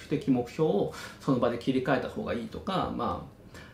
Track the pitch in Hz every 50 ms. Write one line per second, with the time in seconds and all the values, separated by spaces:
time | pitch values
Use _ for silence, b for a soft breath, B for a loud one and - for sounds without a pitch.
0 | - - 151 143 - 139 131 123 120 - - - 156 156 196 202 - - B B
1 | B B B B - 147 131 120 123 120 117 - - 139 127 127 - 151 139 123
2 | - - - - - 92 - - - - - - - - 190 165 131 123 120 -
3 | 117 104 87 - 78 - - - - B B B B B